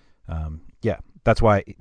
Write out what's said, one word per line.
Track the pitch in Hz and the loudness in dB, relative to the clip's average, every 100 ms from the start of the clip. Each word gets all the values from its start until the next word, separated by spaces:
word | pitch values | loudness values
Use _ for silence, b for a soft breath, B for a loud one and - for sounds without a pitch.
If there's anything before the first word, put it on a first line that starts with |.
| b b - | b b -12
um, | 82 78 78 - _ | -10 -10 -12 -18 _
yeah, | 110 87 - - 117 | -6 -6 -10 -4 0
that's | 110 | 4
why | 113 101 - - | 4 2 -2 -18